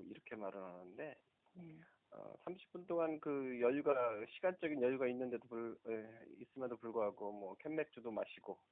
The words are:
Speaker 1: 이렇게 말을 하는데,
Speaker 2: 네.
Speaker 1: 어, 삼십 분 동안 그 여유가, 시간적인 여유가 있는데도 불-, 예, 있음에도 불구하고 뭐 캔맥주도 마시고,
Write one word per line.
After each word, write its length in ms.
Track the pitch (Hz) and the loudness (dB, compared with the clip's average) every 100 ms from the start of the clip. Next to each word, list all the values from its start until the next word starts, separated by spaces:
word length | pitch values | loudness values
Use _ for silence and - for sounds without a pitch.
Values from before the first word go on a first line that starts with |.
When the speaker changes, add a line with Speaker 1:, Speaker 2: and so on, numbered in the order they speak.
| 90 | -12
Speaker 1:
이렇게 240 | 107 - 110 | -14 -10 -6
말을 240 | 98 98 | -4 -4
하는데, 540 | 95 90 90 110 151 127 _ _ _ | -8 -10 -12 -10 -10 -10 _ _ _
Speaker 2:
네. 320 | 180 170 156 160 _ _ | -16 -14 -14 -18 _ _
Speaker 1:
어, 220 | 50 - - | -12 -12 -10
삼십 280 | - 185 - | -8 -10 -10
분 140 | 180 180 | -12 0
동안 340 | 170 160 156 | 2 4 2
그 400 | 156 143 131 123 | 0 0 0 4
여유가, 320 | 120 143 147 135 120 107 113 - | 6 6 6 6 6 2 -4 0
시간적인 460 | 185 180 165 147 | 0 2 0 4
여유가 260 | 123 131 127 | 6 6 4
있는데도 380 | 123 127 117 - | 2 0 -2 -4
불-, 300 | 117 117 - 117 | -4 -4 -4 -4
예, 380 | 110 110 110 - 80 | -4 -4 -12 -16 -14
있음에도 360 | 120 135 127 113 | -12 -4 -4 -2
불구하고 560 | 117 113 104 95 104 | 0 2 2 2 -4
뭐 240 | 104 98 101 | -4 -6 -6
캔맥주도 540 | 151 156 147 - 117 | -2 -2 -2 -4 -4
마시고, 480 | 104 - - - 90 _ | -2 -4 -6 -10 -10 _